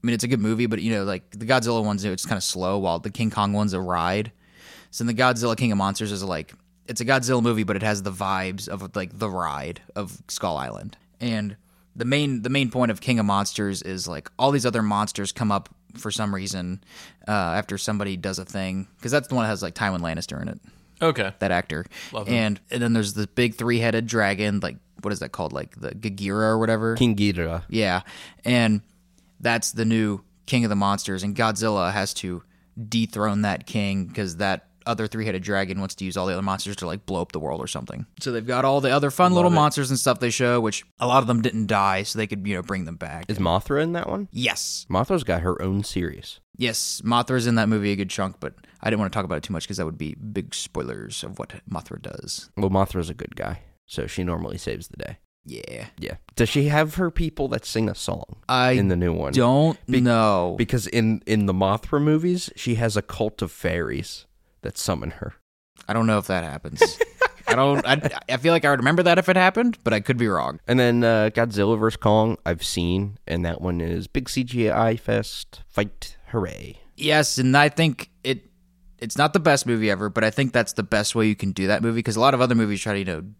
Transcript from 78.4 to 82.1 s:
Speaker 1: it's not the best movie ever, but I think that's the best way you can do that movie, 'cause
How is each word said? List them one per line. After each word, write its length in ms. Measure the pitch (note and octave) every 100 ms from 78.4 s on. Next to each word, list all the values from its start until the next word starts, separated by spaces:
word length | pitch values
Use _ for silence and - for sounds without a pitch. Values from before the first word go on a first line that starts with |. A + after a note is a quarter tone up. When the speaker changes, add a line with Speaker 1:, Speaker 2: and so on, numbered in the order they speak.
| - _ _ _ - -
Speaker 1:
it's 200 | A2+ -
not 140 | D3+
the 80 | F3+
best 260 | D#3+ C#3 B2
movie 240 | A#2 G#2+
ever, 200 | F#2+ G#2
but 160 | G#2 A2
I 40 |
think 220 | B2 C3+
that's 220 | B2 A2+
the 100 | -
best 320 | G2 G#2+ G#2 A#2
way 100 | G#2+
you 80 | G#2+
can 180 | G2
do 140 | F#2+ F#2+
that 140 | G#2
movie, 220 | A2+ A2+
'cause 140 | A#2+